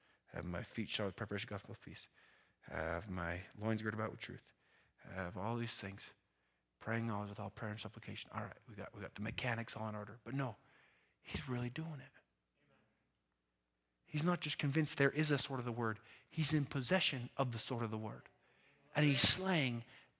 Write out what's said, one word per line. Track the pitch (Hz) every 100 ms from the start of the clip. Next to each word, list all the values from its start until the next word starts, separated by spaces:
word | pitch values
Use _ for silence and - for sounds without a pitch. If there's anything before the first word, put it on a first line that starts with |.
| _ _ _
Have | 85 87
my | 87
feet | - - 107
shod | - 101
with | -
preparation | 104 101 -
of |
gospel | 101 -
of | 107
peace. | - - - _ - _ _ _ -
Have | 82 80 85 107
my | 90 85 90 92 101
loins | 107 107
girded | 107 107
about | 110
with | -
truth. | - 98 - _ _ _ _ _ - 95
Have | 90 90
all | 104 120
these | 117
things. | - 95 98 - - _ _ _ _ _ _
Praying | - 113 113
always | 104 101
with | 104
all | 101
prayer | - 110
and | 107
supplication. | 107 110 104 104 - 107
All |
right, | 104 - -
we | 104
got, | 98 110
we |
got | 98 -
the |
mechanics | 110 - 123 117 113 110
all | 110
in | 107
order. | 101 120
But | 113 135
no, | 131 104 - - - _ _ _
he's | - - 147
really | 123 123
doing | 127 160 143
it. | 135 - _ _ _ _ _ _ _ _ _ _ _ _ _ _ _ _ _ _ _
He's | 151
not | 165 175
just | 151 -
convinced | 143 143 151 -
there | 139
is | 147 151
a | 143
sword | - 131
of | 120
the |
word. | 117 113 107 - - _
He's | - 143
in | 151 135
possession | 143 123 185 - 131 120 -
of | 131
the | 117
sword | - 117
of | 113
the | 107
word. | 107 113 - _ _ _ _ _ _ -
And | 151
he's | 135
slaying | - - 185 175 131 117 - - -